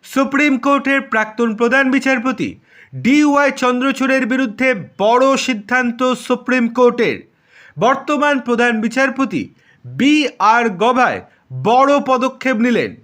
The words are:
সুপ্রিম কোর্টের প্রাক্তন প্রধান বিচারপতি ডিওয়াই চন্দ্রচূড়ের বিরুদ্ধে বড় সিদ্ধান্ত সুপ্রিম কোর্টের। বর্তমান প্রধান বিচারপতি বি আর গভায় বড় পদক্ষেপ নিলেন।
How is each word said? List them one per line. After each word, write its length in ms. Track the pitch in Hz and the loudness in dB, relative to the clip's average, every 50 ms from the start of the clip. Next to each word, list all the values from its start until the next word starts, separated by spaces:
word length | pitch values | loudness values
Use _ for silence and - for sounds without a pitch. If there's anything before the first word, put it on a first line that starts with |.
সুপ্রিম 560 | _ - - 262 277 269 277 277 294 294 277 240 | _ -4 -2 -2 -2 0 0 0 2 2 0 0
কোর্টের 420 | - 277 277 277 269 269 277 269 | 0 0 0 0 0 0 -2 -2
প্রাক্তন 560 | 269 269 - 220 220 214 220 - 233 233 214 | -2 -2 -2 -2 -2 -2 -2 -2 -2 -2 0
প্রধান 340 | 202 233 233 254 269 269 262 | 0 0 2 2 2 2 2
বিচারপতি 720 | 254 269 247 262 262 254 220 262 247 - 156 98 82 - _ _ _ - - _ - | 0 0 0 0 -2 0 -2 -4 -4 -4 -6 -8 -8 -12 _ _ _ -20 -20 _ -14
ডিওয়াই 580 | 131 127 220 277 294 302 294 285 285 285 277 269 | -4 0 2 4 4 4 4 4 2 2 0 0
চন্দ্রচূড়ের 680 | 269 262 247 247 247 254 277 262 269 262 247 269 262 262 | 0 -2 0 0 0 -2 -2 -2 -2 0 0 0 0 0
বিরুদ্ধে 480 | 220 254 262 269 254 202 - 254 262 254 202 143 - _ - | -2 -2 -2 -2 -4 -4 -2 0 0 0 -2 -6 -14 _ -2
বড় 380 | 190 214 233 247 262 269 269 | 0 2 2 4 4 2 2
সিদ্ধান্ত 760 | - - - 254 208 196 - 247 254 254 240 233 240 254 254 | 0 -2 -4 -4 -6 -4 -2 -2 0 0 -2 -2 -2 -2 -2
সুপ্রিম 560 | 254 247 - - 254 240 - - 247 254 240 233 | -2 -4 -2 -4 -4 -4 -2 -2 0 0 0 -2
কোর্টের। 540 | 233 247 247 240 240 240 226 165 117 92 - _ _ _ _ _ _ - - - _ 147 | 2 2 2 2 2 2 -2 -2 -2 -6 -10 _ _ _ _ _ _ -20 -20 -20 _ 0
বর্তমান 600 | 185 247 269 262 - - 302 277 294 294 285 269 | 0 0 0 0 -2 -4 -2 0 0 0 0 -2
প্রধান 420 | 285 247 240 220 240 240 233 220 | -2 -2 0 0 0 0 0 -2
বিচারপতি 720 | 214 226 - - 233 254 233 269 269 202 - 139 92 - _ _ _ _ _ _ _ | -2 -2 0 0 -2 -2 0 -2 -4 -4 -4 -6 -8 -8 _ _ _ _ _ _ _
বি 420 | 123 123 135 240 285 302 302 294 240 - _ | -16 -4 0 2 2 4 2 0 -2 -2 _
আর 300 | 190 208 226 240 233 226 | 2 2 2 2 2 -2
গভায় 520 | 190 170 208 240 254 262 247 196 117 92 - _ _ _ _ _ | -2 0 0 0 2 2 2 0 0 -6 -10 _ _ _ _ _
বড় 480 | 127 131 127 202 233 254 269 277 285 285 | -12 -4 0 2 4 4 4 4 2 2
পদক্ষেপ 560 | 285 262 262 247 247 262 262 - - 262 254 | 2 0 0 0 0 -2 -4 -4 -4 -2 0
নিলেন। 400 | 214 233 247 233 185 131 104 113 - | 0 0 2 2 0 -2 -4 -8 -14